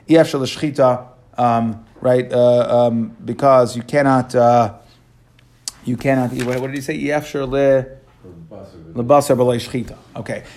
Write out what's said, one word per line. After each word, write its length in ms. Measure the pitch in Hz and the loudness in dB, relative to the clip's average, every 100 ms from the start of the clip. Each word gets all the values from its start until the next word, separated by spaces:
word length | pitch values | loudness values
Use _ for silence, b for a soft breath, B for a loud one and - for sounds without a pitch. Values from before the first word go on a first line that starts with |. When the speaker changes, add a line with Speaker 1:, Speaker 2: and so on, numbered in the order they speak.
| - | 2
Speaker 1:
E 80 | 160 | 4
F 100 | 156 | 4
Shel 140 | 147 | 0
Shechita, 640 | 123 - 151 139 127 127 - _ _ - | -4 -4 -6 2 2 2 -6 _ _ -2
um, 480 | 120 117 113 107 - - | 0 0 -2 -6 -14 -6
right? 300 | 127 127 127 | 0 0 0
Uh, 560 | 123 123 123 120 120 120 | 2 4 2 2 2 2
um, 280 | 117 110 - | 0 -6 -10
because 520 | 117 120 139 131 117 120 | -10 0 4 4 2 -4
you 60 | |
cannot, 540 | - 143 139 131 120 123 | -4 -2 2 0 0 2
uh, 380 | 120 120 117 - b b _ _ _ _ _ _ - - - | 4 4 0 -4 b b _ _ _ _ _ _ -18 -12 -8
you 120 | 117 | -4
cannot. 360 | 139 131 123 | 0 0 -2
What, 260 | 127 120 127 | -4 -4 -4
what 80 | 131 | -6
did 80 | 139 | -8
he 60 | |
say? 140 | 135 151 | -8 -6
E 160 | 143 | -4
F 160 | 147 147 | -4 -6
Shel 200 | 143 135 | -8 -4
Le. 380 | 135 139 135 127 - _ _ | 0 2 2 0 -14 _ _
Speaker 2:
Lebasar 720 | - - - 101 - - - | -20 -20 -20 -20 -20 -20 -14
Speaker 1:
Lebasar 420 | 120 117 143 135 127 | -8 2 2 2 0
B'lei 200 | 123 120 | 0 -2
Shechita. 380 | - 127 107 - - - | -6 -8 -10 -14 -20 -16
Okay. 260 | - 110 B | -12 -12 B